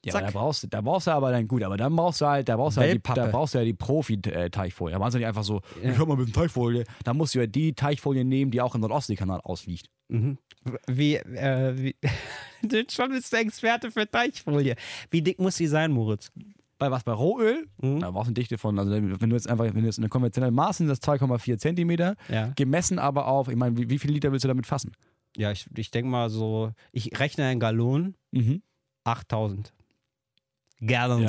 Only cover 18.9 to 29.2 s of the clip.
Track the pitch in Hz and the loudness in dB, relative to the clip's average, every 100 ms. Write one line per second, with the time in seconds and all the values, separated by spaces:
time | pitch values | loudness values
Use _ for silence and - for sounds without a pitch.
18.9 | 107 104 95 113 117 104 117 117 104 113 | 0 0 0 2 2 0 0 0 2 0
19.9 | 104 110 131 123 127 127 120 175 190 160 | 0 -2 0 0 0 2 2 2 2 0
20.9 | 135 - 139 131 120 - 113 143 175 170 | 0 0 0 2 0 0 -2 0 0 0
21.9 | 170 175 208 - 110 110 139 131 147 - | 2 0 -2 -4 -2 -2 0 2 2 0
22.9 | - 139 139 131 135 127 120 123 117 120 | 0 0 0 2 0 0 0 2 0 0
23.9 | 127 139 147 143 135 131 127 117 139 101 | 0 0 2 2 2 2 0 -2 -4 -4
24.9 | - _ _ _ - 104 101 - 113 110 | -14 _ _ _ -4 -2 -2 -8 -10 -4
25.9 | 117 127 123 117 110 110 110 110 113 _ | -2 0 0 0 0 -2 0 -2 -6 _
26.9 | 120 104 - 147 - 135 123 113 113 120 | -8 -6 -2 -2 0 0 2 2 2 2
27.9 | 139 185 185 _ 131 113 165 _ _ _ | 2 0 -6 _ 0 2 0 _ _ _
28.9 | _ - 117 | _ -2 -2